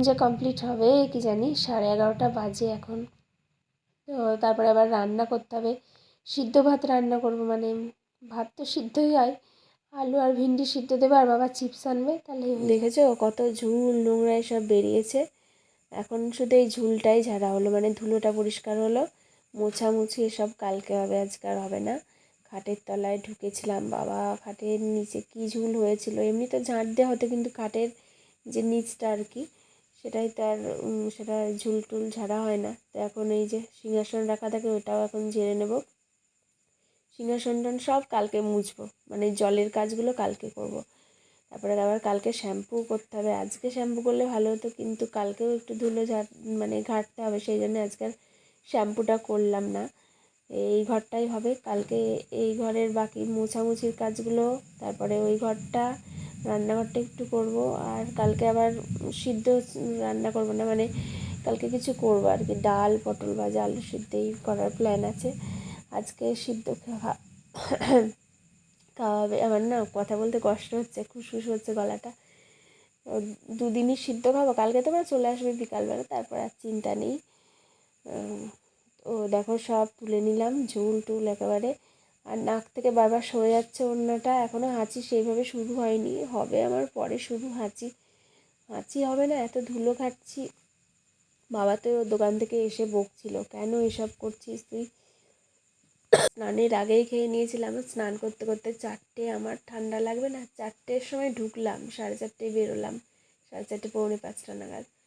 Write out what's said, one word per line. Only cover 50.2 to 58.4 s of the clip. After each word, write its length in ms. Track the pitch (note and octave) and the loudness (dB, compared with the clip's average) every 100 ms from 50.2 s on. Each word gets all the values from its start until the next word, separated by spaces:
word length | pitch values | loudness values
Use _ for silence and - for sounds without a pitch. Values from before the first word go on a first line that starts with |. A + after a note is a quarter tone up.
| _ _ _ | _ _ _
এই 300 | G3+ G3+ G#3 G#3 | -4 0 0 2
ঘরটাই 400 | A3 A3 A3+ A#3 | -2 -2 -2 -2
হবে 240 | A3 A#3 C4 | -2 -2 -2
কালকে, 440 | A3+ G3+ G#3 A3+ A3 - - | -2 -4 -2 0 0 -2 -4
এই 180 | - A3 A3 | -2 0 0
ঘরের 320 | A3+ A3+ A3+ | -2 0 0
বাকি 300 | A3 G#3+ A3 | 0 -2 -4
মোছামুছির 720 | A3 A3 A3 A3+ A3+ A3+ A#3 A#3 | -2 -2 -2 0 0 0 -2 -2
কাজগুলো, 480 | A3 A3 A3+ A#3 A#3+ C4 - - | -4 -4 0 2 2 0 -8 -10
তারপরে 360 | G#3 G3+ G3+ G#3 | -8 -4 -2 2
ওই 160 | G#3+ G#3+ | 2 2
ঘরটা, 460 | A3+ G#3+ - A#3+ B3 C#4 - - - - A3 | 0 -2 -2 -2 -2 -4 -10 -12 -12 -8 -4
রান্নাঘরটা 540 | G#3+ G#3 A3 A3+ A#3+ | -2 0 0 -2 -4
একটু 240 | A#3+ - A#3+ | -6 -8 -4
করব। 300 | A3+ A3 A3+ B3 - | -2 0 0 0 -2
আর 200 | A3+ A3+ A3+ A3+ | -4 -4 -4 2
কালকে 300 | G#3+ G#3+ | 2 4